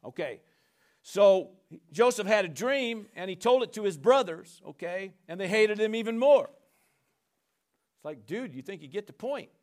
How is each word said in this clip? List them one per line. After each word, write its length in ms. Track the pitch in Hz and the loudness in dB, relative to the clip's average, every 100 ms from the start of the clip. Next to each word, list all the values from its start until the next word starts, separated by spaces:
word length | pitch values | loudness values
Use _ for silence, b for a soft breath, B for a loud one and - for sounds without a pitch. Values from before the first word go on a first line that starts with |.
| - | -14
Okay. 360 | 131 147 110 _ _ _ _ _ _ | -8 -8 -10 _ _ _ _ _ _
So 480 | - 185 202 190 165 _ _ 160 _ | -8 4 6 6 0 _ _ -20 _
Joseph 360 | 147 240 226 196 | 2 2 2 0
had 180 | 214 185 | 0 0
a 20 | |
dream, 600 | 139 233 277 247 226 202 - | -4 -2 -2 -2 -6 -12 -12
and 120 | 185 | -10
he 80 | 185 | -4
told 280 | 233 254 | 2 2
it 100 | 240 | 0
to 100 | 214 | -4
his 140 | 208 156 | -6 0
brothers, 640 | 165 269 196 160 180 - - | 4 4 2 -8 -14 -20 -20
okay, 460 | 151 170 180 196 _ - | -12 -10 -8 -10 _ -14
and 120 | 175 | -8
they 80 | 190 | -2
hated 320 | 214 214 214 | 2 2 2
him 160 | 214 220 | -2 -2
even 240 | 220 226 | -4 0
more. 320 | 269 277 151 _ _ _ _ _ _ _ _ _ _ _ _ _ _ _ | 4 4 4 _ _ _ _ _ _ _ _ _ _ _ _ _ _ _
It's 100 | 151 | -14
like, 220 | 147 107 | -14 -12
"Dude, 260 | 202 254 | -10 -10
you 80 | 131 | -12
think 220 | 127 190 | -14 -16
you 40 | 147 | -12
get 200 | 180 202 | -12 -12
the 60 | |
point? 360 | - 240 277 117 _ | -12 -10 -10 -12 _